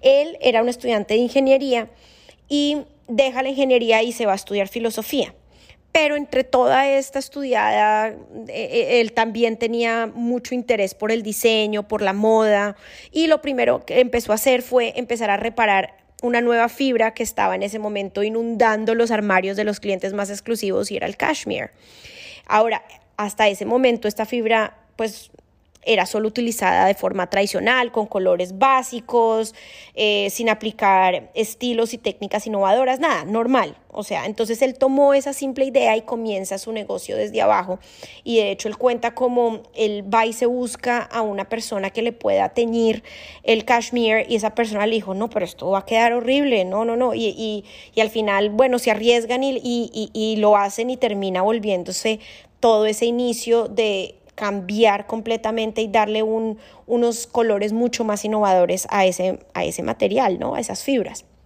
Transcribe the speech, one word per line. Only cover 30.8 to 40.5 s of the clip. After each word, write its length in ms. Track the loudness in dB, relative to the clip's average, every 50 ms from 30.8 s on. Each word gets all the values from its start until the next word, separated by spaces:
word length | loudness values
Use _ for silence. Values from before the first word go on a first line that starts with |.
| 2 4 4 6 4 4 2 0 -6 -8 -4
estilos 640 | -4 -4 -4 -4 _ -4 -4 0 0 -2 -2 -4
y 40 | -6
técnicas 480 | _ -6 -6 -6 -8 -4 -4 -4 -4
innovadoras, 540 | -4 -2 0 2 4 4 4 4 2 0 0
nada, 240 | 0 0 0 0 -2
normal. 540 | -2 -2 0 0 2 2 2 0 0 -4 -16 _ _
O 120 | -12 -10 -8
sea, 240 | -6 -6 -6 -6
entonces 340 | -6 -4 -4 -2 -4 0 0
él 160 | 0 0 2
tomó 380 | 2 0 2 4 4 6 6 6
esa 180 | 4 2 0 -6
simple 320 | -6 -6 -6 -2 -2 -2
idea 320 | 2 2 2 4 4 2
y 60 | 2 0
comienza 560 | -4 -6 -6 -4 -4 -4 -4 -6 -6 -8 -8
su 120 | -8 -8 -8
negocio 440 | -8 -6 -6 -8 -8 -6 -6 -4
desde 240 | -4 -4 -2 -2 0
abajo. 380 | 2 4 4 2 2 -2 -6 -10 -10 -20 -20 -20 -20 -20 -20 -16 _
Y 120 | 0 0
de 140 | 0 2 0
hecho 180 | -2 -6 -6 -8
él 80 | -8
cuenta 380 | 0 0 0 0 2 -4 -6 -4
cómo 480 | 0 -2 0 2 2 0 0 -2 -4 -10 -16 _
él 300 | -2 -2 -2 -2 -4 -6 0 2
va 140 | 2 2
y 80 | 2 -2
se 100 | -2 -2
busca 540 | 0